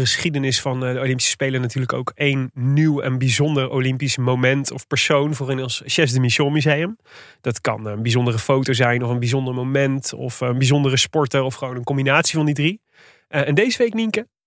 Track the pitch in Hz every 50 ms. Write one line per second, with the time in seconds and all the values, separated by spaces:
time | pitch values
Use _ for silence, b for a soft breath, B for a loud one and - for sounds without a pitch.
0 | 131 120 - - - 170 147 143 135 135 127 - - 139 127 127 127 127 123 123
1 | 135 131 131 123 - - - - 143 135 131 131 123 120 - 135 127 117 - 127
2 | 127 - - - 151 143 139 135 131 131 - 135 123 131 139 147 156 156 147 143
3 | - 131 131 127 131 131 117 135 143 156 151 139 131 131 - 135 127 131 131 127
4 | 143 135 - - 123 127 127 123 123 127 135 139 135 - - 123 - - 147 -
5 | - - 156 139 143 151 151 - 139 127 135 131 131 127 120 - - 123 - -
6 | 165 123 120 131 127 120 117 - 147 143 147 156 143 156 143 147 165 185 226 -
7 | B B B B B B B B B 127 117 - - 127 110 110 110 107 104 104
8 | 113 120 117 123 123 123 113 110 - - 139 135 135 131 131 113 127 120 120 120
9 | 123 117 123 120 120 120 127 135 131 127 127 127 127 131 135 135 139 135 135 135
10 | 135 - - - 131 123 113 - 127 123 120 127 135 127 143 143 143 135 127 131
11 | - - - 160 147 120 - 139 131 131 127 - 135 127 127 123 123 - 143 135
12 | 135 135 139 156 165 - - 160 151 151 147 139 147 160 202 220 _ b b b
13 | b b b b b b - 147 143 147 147 160 214 262 233 - 247 233 - 226
14 | 226 220 - 214 240 - _ _ _